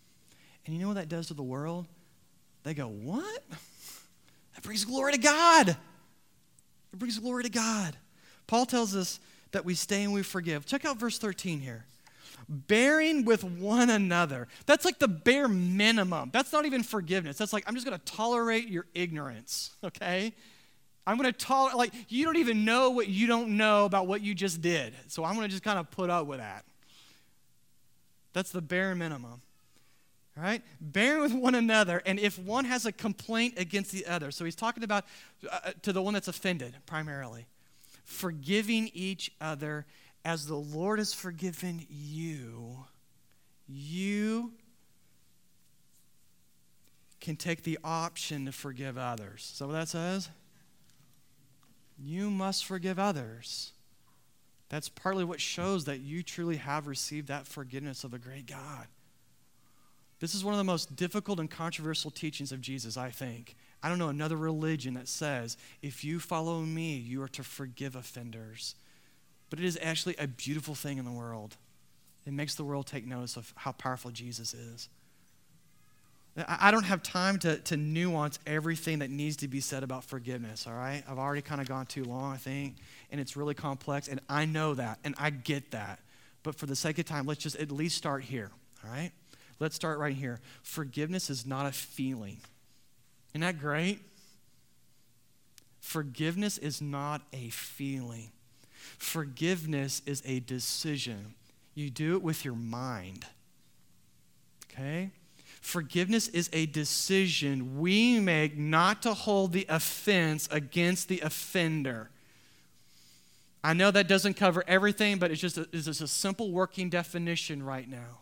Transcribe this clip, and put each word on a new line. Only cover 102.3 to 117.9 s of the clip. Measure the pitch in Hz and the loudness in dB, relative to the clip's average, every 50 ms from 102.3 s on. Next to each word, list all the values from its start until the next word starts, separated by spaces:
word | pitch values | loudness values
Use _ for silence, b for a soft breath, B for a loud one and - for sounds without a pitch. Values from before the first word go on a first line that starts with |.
| 160 - - | -2 -2 -4
your | 139 123 | -6 -6
mind, | 117 117 113 113 120 127 131 123 107 90 92 95 92 - - - - - _ _ _ _ - - - - - - - _ - _ _ _ _ _ _ _ _ _ _ - | -4 -4 -6 -6 -4 -4 -4 -6 -6 -8 -10 -12 -12 -14 -16 -20 -20 -20 _ _ _ _ -20 -20 -20 -20 -20 -20 -20 _ -20 _ _ _ _ _ _ _ _ _ _ -20
okay? | _ - - 135 139 151 170 185 196 - - B B B B B B B B | _ -12 -8 -6 -4 -4 -4 -4 -6 -8 -14 B B B B B B B B
Forgiveness | B - - 180 160 127 - 175 175 185 220 226 214 - | B -4 -2 -2 -2 0 0 0 2 4 4 2 2 2
is | - 170 170 - | 0 0 0 0
a | - 160 160 | 0 0 0
decision | 160 143 156 151 143 - - - - 190 190 190 180 160 - 147 143 139 131 127 127 131 139 | 2 0 0 0 0 0 0 2 4 4 4 6 4 2 2 2 2 0 0 -2 -4 -2 0
we | 156 180 190 208 226 240 247 226 | 2 4 6 6 6 6 6 6
make | 202 185 170 156 151 151 147 151 | 6 4 4 4 4 2 0 0
not | 147 151 156 160 170 185 208 208 - | 0 4 6 6 6 6 4 4 2
to | 233 214 | 0 0
hold | 190 - - 208 196 190 185 170 | 0 2 2 4 4 4 4 2
the | 185 196 - | 0 0 2
offense | 156 165 156 - - - - - 202 185 170 160 156 151 - - | 0 2 2 0 -4 -2 2 4 4 6 6 4 2 0 -2 -2
against | 147 151 143 127 - 175 175 175 185 180 - - | -2 -2 -2 0 2 2 4 4 4 2 0 -2
the | 190 175 | -2 0
offender. | 147 156 - - - - - 185 170 160 156 156 143 135 123 113 107 - b b b b b b b b b b b b b b b b b b b b b b b b b b b b b - - | 0 -2 -4 -4 -8 -2 0 2 2 2 2 0 0 -2 -4 -6 -8 -12 b b b b b b b b b b b b b b b b b b b b b b b b b b b b b -2 2
I | 151 160 | 4 6
know | 170 190 202 | 8 8 8
that | 190 202 202 175 | 8 8 6 8
doesn't | 196 190 196 202 190 | 6 6 6 4 2
cover | - 202 185 170 175 170 - | 6 6 6 6 6 2 6
everything, | 180 190 196 208 208 - 220 208 202 190 | 6 6 6 6 4 4 2 2 4 4
but | 180 170 | 2 2
it's | 156 151 | 2 0
just | - 139 131 - | -2 -2 -2 -2
a, | 160 - | -6 -4
it's | - 165 151 | -4 -4 -4
just | 160 151 127 | -2 -4 -4
a | 160 143 | -4 -2
simple | - - - 196 196 - 233 202 | -2 0 0 0 0 0 -2 -2
working | 175 180 185 180 - - 185 180 | 2 2 0 0 0 -4 -4 0
definition | 165 175 170 - - 175 170 170 170 165 - - 160 143 | 0 0 -2 0 -4 -2 -2 0 0 -2 -2 -4 -6 -6
right | 139 135 135 131 127 | -6 -6 -6 -6 -8
now, | 113 | -10